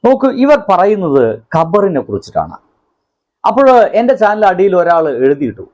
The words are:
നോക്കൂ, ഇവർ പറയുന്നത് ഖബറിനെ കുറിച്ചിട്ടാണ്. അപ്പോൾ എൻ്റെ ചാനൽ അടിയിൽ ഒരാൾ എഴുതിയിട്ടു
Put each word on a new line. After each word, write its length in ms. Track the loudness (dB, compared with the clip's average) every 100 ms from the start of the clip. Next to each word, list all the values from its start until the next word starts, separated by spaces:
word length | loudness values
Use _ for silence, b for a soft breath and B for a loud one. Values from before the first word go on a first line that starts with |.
| 0
നോക്കൂ, 220 | 0 0
ഇവർ 360 | 0 2 2 2
പറയുന്നത് 680 | 0 2 0 0 0 0 -4 _ -4
ഖബറിനെ 460 | 0 0 0 -4
കുറിച്ചിട്ടാണ്. 560 | -6 -10 -6 -8 -8 -14 _ _ _ _ _ _ _ _ -4
അപ്പോൾ 220 | 2 4
എൻ്റെ 420 | 4 2 0 0
ചാനൽ 320 | 0 0 2 0
അടിയിൽ 300 | 2 0 2
ഒരാൾ 340 | 2 0 0
എഴുതിയിട്ടു 580 | 0 -2 0 -6 -8 -20